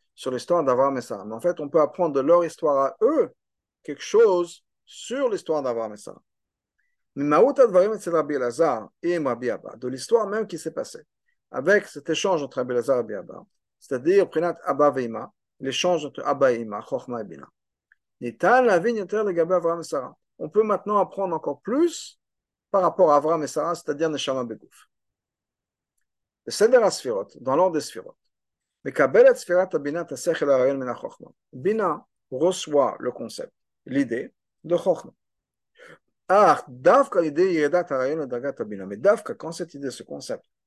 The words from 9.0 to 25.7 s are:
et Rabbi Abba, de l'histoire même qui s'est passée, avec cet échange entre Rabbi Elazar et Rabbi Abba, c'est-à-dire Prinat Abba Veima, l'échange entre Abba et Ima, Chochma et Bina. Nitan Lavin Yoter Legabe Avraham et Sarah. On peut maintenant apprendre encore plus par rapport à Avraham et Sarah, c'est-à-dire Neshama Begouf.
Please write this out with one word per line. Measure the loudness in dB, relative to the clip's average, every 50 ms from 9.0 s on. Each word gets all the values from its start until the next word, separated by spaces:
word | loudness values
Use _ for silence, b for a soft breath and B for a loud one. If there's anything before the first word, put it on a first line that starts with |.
et | -4 -2 -2
Rabbi | 0 -2 -2 -4 -2 -4 -4
Abba, | -6 -6 -10 -16 -14
de | -10 -8
l'histoire | -8 -8 -10 -2 0 0 0 2
même | -2 -4 -6 -6
qui | -6 -10 -10
s'est | -10 -10
passée, | -8 -8 -10 -10 -14 -18 -20 _ _ _ _ _ _ _ _ _
avec | -10 -2 2 2 2 2 2
cet | -4 -12 -10 -6 -4
échange | -4 -2 0 0 0 -2 -4
entre | -6 -6
Rabbi | -6 -4 -2 -2
Elazar | -2 0 0 0
et | 0
Rabbi | -2 -4 -10
Abba, | -12 -12 -14 -18 -20 -20 _ _ _ _ _ _ _
c'est-à-dire | -10 -8 -8 -2 0 2 2 2 2 2
Prinat | -2 -2 -2 -2 -4 -4 -6
Abba | -4 0 2 2 2
Veima, | 2 0 -4 -6 -8 -10 -12 -14 _ _ _ _ _ _
l'échange | -8 -6 -4 -2 0 0 0 0 -2
entre | -8 -12 -6 -4
Abba | -4 0 2 2 2 2
et | 0
Ima, | -4 -8 -10 -12
Chochma | -8 -8 -8 -8 -8 -8 -10 -10
et | -10
Bina. | -12 -16 -18 -20 -20 _ _ _ _ _ _ _ _ _ _ _ _ _ _
Nitan | -10 -10 -4 0 2 4 4 6 6
Lavin | 4 4 2 2 0 -2
Yoter | -2 -4 -4 -4 -4 -2
Legabe | -2 0 -2 0 0
Avraham | 0 0 0 -2 -4 -4
et | -6
Sarah. | -6 -8 -8 -8 -10 -16 _ _ _ _ -12
On | -12 -2
peut | 0 0 2
maintenant | 2 -2 -2 -2 -2 0
apprendre | 0 0 0 -2 -6 -4 -4 -4
encore | -4 -4 -6 -8 -8
plus | _ -4 0 0 0 0 -2 -8 -14 -18 -20 _ _ _ _ _ _ _ _ _ _ _
par | 0 2
rapport | 2 2 4 4 6 6
à | 6
Avraham | 4 4 2 0 0 -2
et |
Sarah, | -4 -4 -4 -4 -4 -4
c'est-à-dire | -4 -6 -6 -4 -2 -2 -2
Neshama | -2 -4 -4 -4 -4 -4 -6
Begouf. | -6 -10 -14 -16 _ _ -20 _ _ _ _ _ _ _ _ _ _ _ _ _ _ _ _ _ _